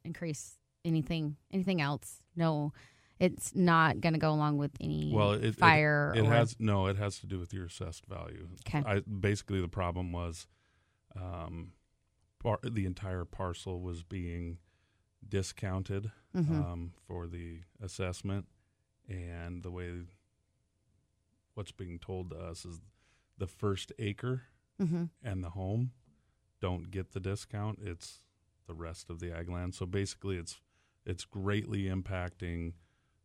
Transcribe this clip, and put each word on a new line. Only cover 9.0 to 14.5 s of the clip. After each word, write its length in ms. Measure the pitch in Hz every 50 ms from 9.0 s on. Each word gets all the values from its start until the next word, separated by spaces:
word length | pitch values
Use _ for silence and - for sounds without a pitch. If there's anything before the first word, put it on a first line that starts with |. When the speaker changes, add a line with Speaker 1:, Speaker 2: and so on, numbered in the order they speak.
Speaker 2:
basically, 600 | - - 104 95 95 101 104 - - - 98 95
the 80 | 90 87
problem 420 | - 101 90 87 87 90 90 87
was, 380 | 85 87 87 85 82 - - - _ _ _ _ _ _ _ _ _ _ _ - -
um, 600 | 92 92 90 90 87 82 82 85 85 82 90 - _ _ _ _ _ _ _ _ _ _ _ _ -
par-, 220 | - 117 104 -
the 240 | - 113 120 104 95
entire 400 | 92 90 - 104 95 92 90 85
parcel 540 | - - - 95 90 85 - - 95 92 87
was 220 | 90 90 85 82
being 560 | 85 - 95 92 87 87 85 87 87 85